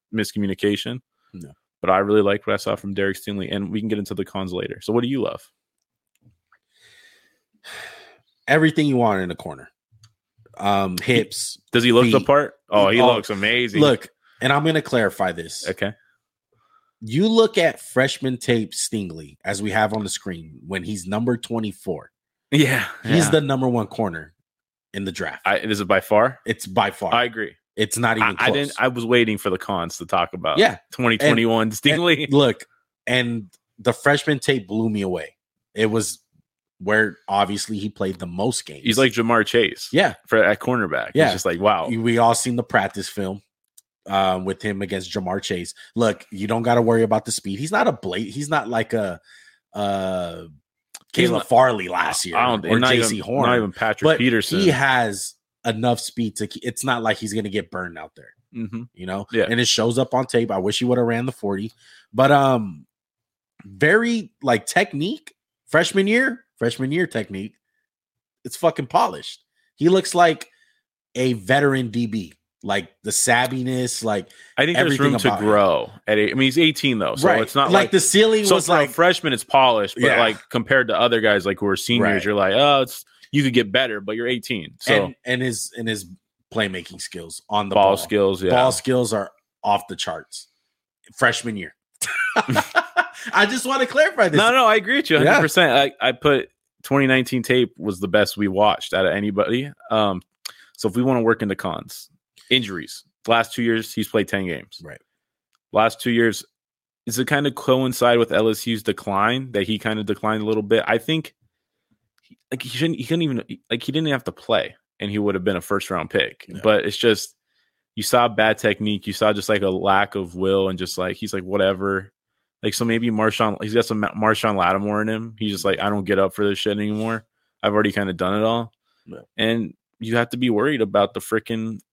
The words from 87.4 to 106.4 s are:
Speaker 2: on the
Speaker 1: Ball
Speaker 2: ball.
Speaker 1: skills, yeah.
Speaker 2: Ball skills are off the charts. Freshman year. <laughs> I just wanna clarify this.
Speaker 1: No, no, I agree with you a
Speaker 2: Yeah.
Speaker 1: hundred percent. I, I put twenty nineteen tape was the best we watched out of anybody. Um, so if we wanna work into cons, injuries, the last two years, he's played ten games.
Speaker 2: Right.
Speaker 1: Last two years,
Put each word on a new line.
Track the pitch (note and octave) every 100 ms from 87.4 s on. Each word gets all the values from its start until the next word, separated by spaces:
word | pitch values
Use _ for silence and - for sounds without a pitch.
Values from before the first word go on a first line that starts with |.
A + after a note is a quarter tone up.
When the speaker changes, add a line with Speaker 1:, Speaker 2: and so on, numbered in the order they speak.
| -
Speaker 2:
on | G#2 G2
the |
Speaker 1:
Ball | G2+ G2
Speaker 2:
ball. | G2
Speaker 1:
skills, | - G#2 G2 F#2
yeah. | F#2
Speaker 2:
Ball | B2 C3
skills | - C3 B2+ A2+
are | G#2+ G2 _ _ _
off | G2+ G2+ -
the | F2
charts. | - D#2+ - - - _ _ _ _ _ _ -
Freshman | B2 - A#2+ G#2
year. | E2 _ _ - - - - -
<laughs> |
I | - - - C4+ - A#3 A#3 - A#3+ F#3+ G#3
just | B3+ B3
wanna | C4+ B3+
clarify | C#4 E4+ E4 F#3
this. | D3+
Speaker 1:
No, | A3
no, | B3+ A3+
I | A3
agree | F#3+ C4+
with | -
you | D3+
a |
Speaker 2:
Yeah. | D3+
Speaker 1:
hundred | F#3+
percent. | D#3 F#3 D#3+ B2+ C#3 -
I, | B2
I |
put | A#2+ D3 C#3 - _ _ _
twenty | - C#3 C3+
nineteen | C3 B2 B2+
tape | A#2 B2+ A#2 -
was | G2 F2
the | F#2+
best | G#2 G2+ G2+
we | G2+
watched | F#2+ G#2 - -
out | F#2 F#2
of |
anybody. | F#2+ G#2 G2 - A#2+ C#3+ - -
Um, | A2 G#2 F2+ _ _ - - _ -
so | A2
if | A2
we |
wanna | B2+ B2
work | A2 A2
into | G#2+ F#2+
cons, | F#2+ D#2 - - - _ _ _ -
injuries, | B2+ G#2 F2+ B1 - _ _
the | -
last | A#2 A2+
two | -
years, | A#2 A2+ G#2+
he's | - G#2
played | A2 G2
ten | G2 F#2
games. | D2 - -
Speaker 2:
Right. | D#2 - _ _ _ _ _ _ _
Speaker 1:
Last | G#2 A2+ -
two | B2
years, | A#2 A#2 G2